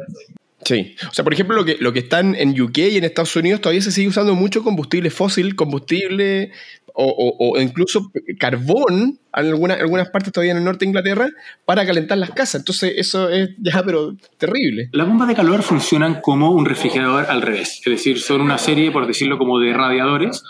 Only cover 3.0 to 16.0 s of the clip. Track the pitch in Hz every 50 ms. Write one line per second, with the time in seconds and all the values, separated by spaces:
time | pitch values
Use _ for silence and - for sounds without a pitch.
3 | 165 160 - 165 165 - - 175 160 180 208 202 196 170 165 196 196 208 180 196
4 | 196 196 180 214 202 208 190 180 190 208 196 220 220 226 202 156 139 - - 180
5 | 170 156 - - 185 196 190 - 180 196 196 - 160 147 143 131 - - 165 185
6 | 196 185 190 196 196 196 196 196 196 196 - - - - - - _ - - -
7 | 135 131 - - 123 120 - - 120 120 117 131 131 127 123 165 185 180 - 214
8 | 202 - - 135 - - 92 - - 123 123 120 127 143 190 262 285 208 180 190
9 | 233 269 277 - _ _ - - 151 160 156 156 175 175 185 - 160 165 180 185
10 | 180 185 - 196 196 196 - 180 175 175 175 170 175 185 185 185 190 190 190 190
11 | 180 196 196 214 247 302 - - - - - _ _ - 185 208 196 185 175 165
12 | 156 - 202 196 180 170 - - 175 - - 139 - 185 185 - 190 180 - -
13 | - - - 190 190 175 175 190 190 185 190 - 208 170 151 185 185 196 170 156
14 | 151 147 202 - _ _ _ - 170 175 220 277 254 139 107 110 123 123 - 143
15 | 165 185 226 226 247 240 226 214 175 165 190 208 - - 175 143 - - 165 151